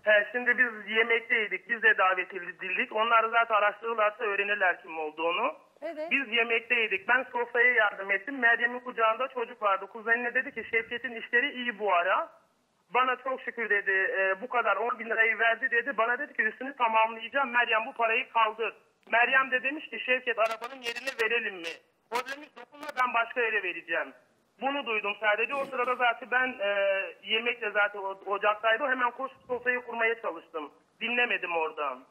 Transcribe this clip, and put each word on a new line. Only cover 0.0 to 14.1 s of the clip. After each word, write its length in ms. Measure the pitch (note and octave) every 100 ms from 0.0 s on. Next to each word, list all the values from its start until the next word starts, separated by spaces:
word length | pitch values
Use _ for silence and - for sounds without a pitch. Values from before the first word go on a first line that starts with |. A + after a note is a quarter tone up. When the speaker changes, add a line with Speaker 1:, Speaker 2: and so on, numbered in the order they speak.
Speaker 1:
He, 260 | G#3 G#3+ G#3+
şimdi 260 | B3 B3 A#3+
biz 320 | B3 G#3+ G3 A3
yemekteydik. 720 | A#3 A#3 A#3 A#3+ G#3 F#3+ -
Biz 140 | A3+
de 160 | A3 G#3
davet 360 | F#3+ F#3 F3
edildik. 600 | F#3+ F3 E3 F#3 F#3 B3 A3
Onlar 280 | A3+ A3+ A3+
zaten 260 | A#3 A#3
araştırırlarsa 680 | G#3+ G#3 G#3 A3+ A3+ G#3 G#3+
öğrenirler 580 | A3 G3 G3+ G#3 F#3 E3+
kim 160 | E3 D#3+
olduğunu. 540 | D#3 D3+ E3 F3+ B3+ D4+ _ _
Speaker 2:
Evet. 280 | D#4 D#4 D#4+
Speaker 1:
Biz 220 | C4 B3+
yemekteydik. 760 | A#3 A#3 A#3 A3+ A#3+ G#3+ F#3+ -
Ben 180 | B3+ B3+
sofraya 400 | B3 A#3+ B3 B3
yardım 380 | A#3+ G#3 - G3
ettim. 280 | G3 A#3 C#4
Meryem'in 420 | A#3 A3+ A#3+ B3
kucağında 480 | B3 A#3 A3 A3 C4
çocuk 340 | B3+ A#3 B3
vardı. 240 | G#3 F#3+ G3
Kuzenine 420 | A#3 G#3+ A#3 A#3+
dedi 200 | B3 C4+
ki, 100 | A3+ -
"Şevket'in 440 | A#3 A3+ A#3+ B3+
işleri 380 | A#3 - A#3+ C#4
iyi 260 | B3 A#3+ G3
bu 140 | G#3
ara." 340 | F3 F3+ A3+ E4 - _ _ _ _ _
Bana 220 | A#3 B3+ B3+
çok 240 | C4+ B3+
şükür 300 | - A#3 A3
dedi, 200 | G3+ G3
e, 520 | F#3+ F#3+